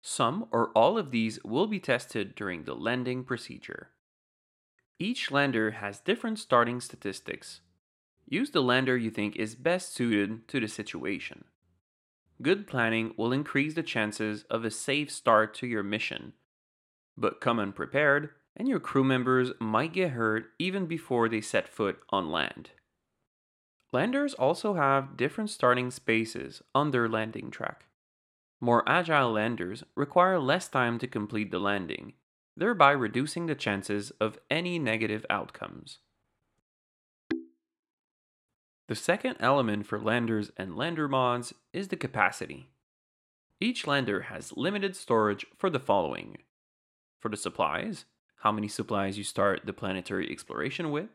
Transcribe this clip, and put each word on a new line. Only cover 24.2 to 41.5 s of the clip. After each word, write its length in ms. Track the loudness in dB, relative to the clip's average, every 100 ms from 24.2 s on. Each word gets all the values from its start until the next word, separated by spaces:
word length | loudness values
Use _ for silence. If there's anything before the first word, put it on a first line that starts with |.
| -2
also 400 | 0 0 2 0
have 420 | 2 4 4 0 -2
different 340 | -2 -2 -8
starting 400 | 2 4 4 0
spaces 720 | -4 0 0 0 -6 -10 -12 _
on 200 | 0 2
their 160 | 2 2
landing 420 | 0 -2 -6 -12
track. 360 | -8 -8 -8 _ _ _ _ _ _ _ _
More 280 | 4 6 6
agile 440 | 2 4 4 4
landers 500 | 2 0 -2 -6 -8 -10 -4
require 420 | 2 4 6 4
less 300 | 2 0 0
time 320 | 2 2 0
to 80 | -4
complete 420 | -4 -2 -4 -2
the 80 | 0
landing, 560 | 0 0 -2 -8 -10 -18 _ _ _ -2
thereby 360 | 0 8 8
reducing 540 | 8 2 0 -2 -4 -4
the 80 |
chances 580 | -2 -2 -2 -2 -4 -4 -2
of 180 | -2 -2 _
any 300 | -2 -2 -2
negative 480 | 0 0 -2 -4 -2
outcomes. 720 | -2 -2 -12 -14 -14 -18 -20 _ _ _ _ _ _ _ _ _ _ _ _ _ -10 -10 _ _ _ _ _ _ _ _ _ _ _ _ _ -10
The 80 |
second 420 | -4 0 0 0 0
element 460 | 4 4 2 -2 -4
for 120 | -2
landers 540 | 0 2 2 0 -2 -8
and 200 | -8 -4
lander 320 | -4 -2 0
mods 440 | 2 2 0 -6